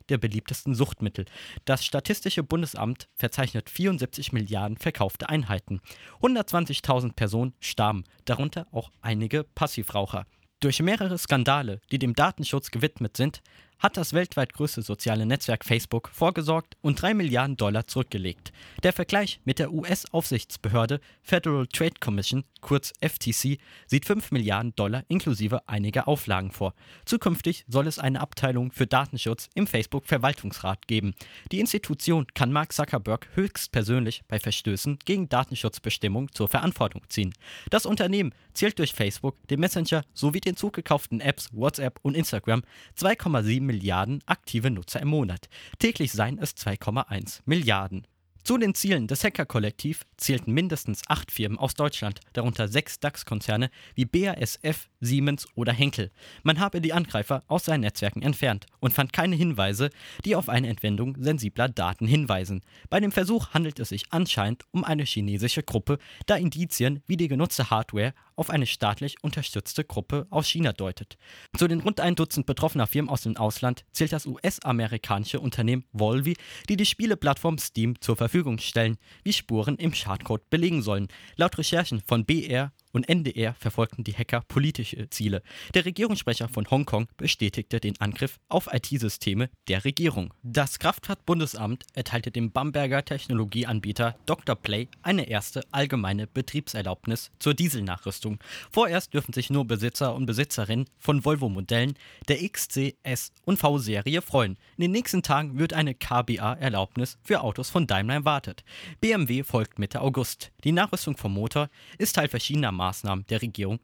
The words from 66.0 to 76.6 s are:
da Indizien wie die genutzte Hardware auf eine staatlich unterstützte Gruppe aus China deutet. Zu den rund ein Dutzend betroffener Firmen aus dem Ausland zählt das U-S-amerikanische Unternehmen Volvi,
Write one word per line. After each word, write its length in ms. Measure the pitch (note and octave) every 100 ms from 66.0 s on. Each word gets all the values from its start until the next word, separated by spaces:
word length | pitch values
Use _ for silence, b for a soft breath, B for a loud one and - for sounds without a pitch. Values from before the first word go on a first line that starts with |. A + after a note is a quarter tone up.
| B B B
da 100 | G3
Indizien 680 | F3+ D3+ F3 - B2 C#3+ -
wie 120 | F3
die 100 | E3+
genutzte 420 | C3+ F3 - B2
Hardware 440 | A2 A2 G#2+ A2+ - b b
auf 140 | E3
eine 160 | D3+ B2
staatlich 520 | - G#2+ G#2 C#3+ -
unterstützte 600 | D3+ D3+ - G#2 - -
Gruppe 420 | D3+ - - C#3+ E3+
aus 160 | D3 D3+
China 260 | E3 D3+
deutet. 440 | - F#2+ - - - B B B -
Zu 120 | F3
den 140 | E3+
rund 180 | F#3+ G#3+
ein 160 | F3 F3
Dutzend 320 | D#3+ - -
betroffener 400 | C3 D#3 C#3+ G#2+
Firmen 220 | C#3+ B2
aus 120 | B2
dem 160 | A2+ A2+
Ausland 480 | G#2+ - B2+ A#2+ -
zählt 220 | - D#3
das 120 | D#3 -
U-S-amerikanische 1120 | B2+ F3+ - - A#2+ A2 A2+ - G2+ G#2 C#3
Unternehmen 460 | B2+ B2 A2+ B2+ -
Volvi, 440 | G#2+ G#2+ B2+ C#3+ E3+ B B